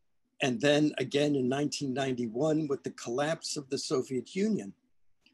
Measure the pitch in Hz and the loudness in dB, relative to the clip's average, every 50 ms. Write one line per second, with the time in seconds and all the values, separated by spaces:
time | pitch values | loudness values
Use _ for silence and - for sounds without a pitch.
0 | _ _ _ _ _ _ _ - - 135 123 107 143 147 147 147 151 151 - - | _ _ _ _ _ _ _ -2 0 0 0 2 4 4 6 6 4 2 2 0
1 | 131 123 - 143 147 151 147 139 127 123 135 143 151 147 - - 147 135 123 139 | -4 0 2 2 2 4 2 2 2 2 2 0 0 -2 -2 -4 -4 -4 -2 -2
2 | 135 135 127 120 123 113 107 123 151 156 151 156 156 139 139 - - - - - | 0 -2 0 -2 -2 -4 -2 0 2 2 2 2 2 0 -2 -4 -4 -8 -10 -10
3 | - 120 117 131 143 156 165 - - - - 156 139 131 139 123 - - 160 131 | -8 -4 -2 -2 0 0 -2 -4 -4 -8 -8 -8 -6 -6 -6 -6 -4 -2 -2 -2
4 | 123 - 135 127 113 - - 185 202 220 208 143 101 98 - _ _ _ _ _ | -2 -2 -4 -6 -6 -4 -2 0 0 2 2 0 -2 -6 -14 _ _ _ _ _
5 | _ _ _ _ _ _ | _ _ _ _ _ _